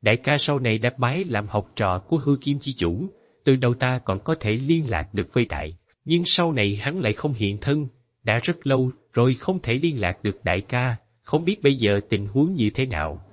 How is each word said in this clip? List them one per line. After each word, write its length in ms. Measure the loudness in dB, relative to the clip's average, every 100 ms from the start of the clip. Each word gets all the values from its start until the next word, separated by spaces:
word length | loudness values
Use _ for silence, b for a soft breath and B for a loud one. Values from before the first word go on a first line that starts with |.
Đại 140 | 2 2
ca 220 | 2 0
sau 200 | 2 0
này 200 | 2 0
đã 120 | 0 0
bái 260 | -2 -2
làm 220 | -2 -4 -2
học 240 | -4 -4 -2
trò 220 | 0 0
của 180 | 0 -2
Hư 200 | 0 0
Kim 180 | 0 -4
chi 140 | -4
chủ, 340 | -2 -2 -2 -6 b b b
từ 120 | 2 4
đầu 180 | 4
ta 240 | 0 0 -2
còn 220 | -2 -4
có 140 | -2 -2
thể 120 | 0
liên 380 | -2 2 0 0
lạc 240 | -4 -4
được 200 | -4 -2
với 120 | 0 -2
đại, 280 | -4 -8 -12 _ _
nhưng 180 | 0 0
sau 280 | 2 2 2
này 240 | 2 0 0
hắn 240 | -4 -2
lại 120 | -2
không 200 | -2 -2
hiện 260 | -2 -2 -2
thân, 280 | 0 -2 -2 _ _ _
đã 180 | -2 0
rất 240 | 0 -4 0
lâu 240 | 2 0 -4 _
rồi 220 | 2 2
không 240 | 2 -2 -4
thể 120 | 0
liên 260 | 0 0 0
lạc 220 | -2 -2
được 220 | -4 -2
đại 160 | 0 -2
ca, 360 | 0 -2 -2 -4 _ _
không 220 | -2 0
biết 180 | 0 2
bây 120 | 2
giờ 260 | 2 2 2 0
tình 180 | -4 -2
huống 280 | 0 0
như 160 | 2 0
thế 160 | 0 -4
nào. 380 | -2 -4 -6 -16